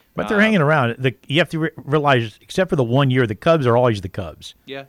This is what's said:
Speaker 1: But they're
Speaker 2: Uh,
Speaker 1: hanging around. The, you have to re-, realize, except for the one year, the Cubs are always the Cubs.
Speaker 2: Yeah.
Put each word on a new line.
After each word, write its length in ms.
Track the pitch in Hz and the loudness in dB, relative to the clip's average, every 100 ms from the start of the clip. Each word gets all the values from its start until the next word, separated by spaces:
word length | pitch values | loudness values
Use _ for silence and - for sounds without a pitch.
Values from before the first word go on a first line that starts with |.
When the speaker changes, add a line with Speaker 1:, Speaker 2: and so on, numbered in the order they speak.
| _ | _
Speaker 1:
But 140 | - - | -10 -4
they're 120 | 208 | 0
Speaker 2:
Uh, 20 | |
Speaker 1:
hanging 180 | 214 214 | 2 2
around. 380 | 143 156 120 117 | 2 2 0 -2
The, 160 | 131 - - | -4 -4 -4
you 120 | 139 | -2
have 80 | 165 | -2
to 80 | 165 | -2
re-, 100 | 160 - | -6 -8
realize, 600 | 135 151 147 127 113 - | -4 -2 2 2 0 -8
except 280 | - - 185 | -8 -4 -2
for 60 | 165 | 0
the 80 | |
one 260 | 117 127 139 | 2 2 2
year, 140 | 127 120 | 2 0
the 80 | |
Cubs 320 | 110 170 165 123 | 0 0 2 4
are 120 | 117 | 2
always 240 | 123 104 | 2 0
the 80 | 92 | -6
Cubs. 460 | - 87 - - - - | -10 -12 -14 -20 -20 -18
Speaker 2:
Yeah. 160 | 135 | -16